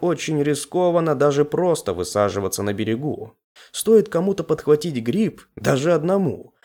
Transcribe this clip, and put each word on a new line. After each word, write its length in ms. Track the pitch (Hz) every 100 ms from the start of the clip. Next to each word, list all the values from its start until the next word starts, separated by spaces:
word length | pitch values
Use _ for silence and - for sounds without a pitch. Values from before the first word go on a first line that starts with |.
очень 400 | 175 160 - 151
рискованно 720 | 143 147 - 175 180 170 160
даже 320 | 135 143 143 147
просто 480 | 156 180 160 -
высаживаться 680 | 87 90 104 101 95 95 -
на 120 | 101
берегу. 580 | 101 107 113 147 - 107 - _ - -
Стоит 380 | - 214 220 208
кому-то 340 | 165 190 190
подхватить 580 | 160 156 - 151 170 127
грипп, 440 | 113 185 208 - - -
даже 360 | 107 135 160
одному, 600 | 165 165 196 165 92 - _